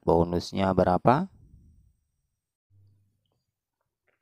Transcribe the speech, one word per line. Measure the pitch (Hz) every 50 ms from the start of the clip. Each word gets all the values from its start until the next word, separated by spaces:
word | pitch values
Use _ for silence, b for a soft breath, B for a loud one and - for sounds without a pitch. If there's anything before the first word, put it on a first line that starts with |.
bonusnya | - - 85 85 85 87 87 85 - - - 95 98 95 92
berapa. | 90 90 90 90 87 - 120 123 156 196 190 _ - - - - - _ _ _ _ _ _ _ _ _ _ _ _ _ _ _ _ _ _ _ _ _ _ _ _ _ _ _ _ _ _ _ _ _ _ _ _ _ _ _ _ _ _ _ _ _ _ _ _ _ _ _ _